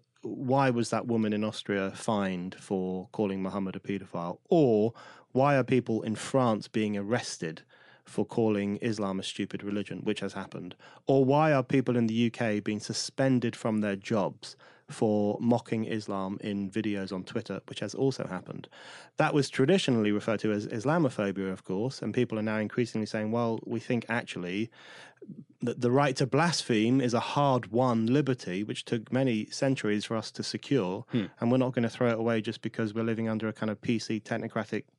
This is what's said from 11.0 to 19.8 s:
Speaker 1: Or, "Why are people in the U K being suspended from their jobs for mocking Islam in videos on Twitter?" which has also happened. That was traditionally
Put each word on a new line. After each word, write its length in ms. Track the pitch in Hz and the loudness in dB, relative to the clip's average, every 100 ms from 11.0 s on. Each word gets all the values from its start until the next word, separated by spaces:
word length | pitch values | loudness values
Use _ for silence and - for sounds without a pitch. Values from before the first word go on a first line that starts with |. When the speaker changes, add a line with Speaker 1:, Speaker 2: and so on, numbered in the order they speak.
| - | 2
Speaker 1:
Or, 180 | 135 | 4
"Why 280 | 131 143 156 | 6 6 6
are 100 | 139 | 4
people 340 | 127 139 123 123 | 4 2 4 2
in 100 | 113 | 2
the 60 | |
U 160 | 113 120 | 4 2
K 280 | - 117 104 | 2 0 0
being 200 | 101 104 | -2 -4
suspended 720 | - 110 - - 135 127 117 | -4 -6 -4 0 2 4 2
from 280 | - 117 110 | -2 -2 0
their 120 | 107 | 0
jobs 640 | 98 - 113 85 - - - - - - | -2 0 0 0 -2 -16 -18 -20 -20 -12
for 480 | - 110 104 104 - | 0 2 4 2 2
mocking 440 | 117 120 - 113 | 4 2 2 -2
Islam 540 | 110 107 101 98 95 101 | -2 -4 -4 -4 -4 -4
in 300 | 110 101 98 | -4 -4 -2
videos 420 | 110 107 101 95 | -2 -2 -2 -4
on 100 | 95 | -6
Twitter?" 380 | 95 117 - 98 - | -6 -8 -6 -10 -8
which 100 | - | -8
has 160 | 104 | -6
also 320 | - 135 127 - | -2 -2 -2 -6
happened. 420 | 92 - - - - - - - - | -8 -10 -14 -14 -18 -20 -20 -10 0
That 140 | 151 | 2
was 160 | 147 135 | 2 2
traditionally 600 | - 135 190 | 2 4 4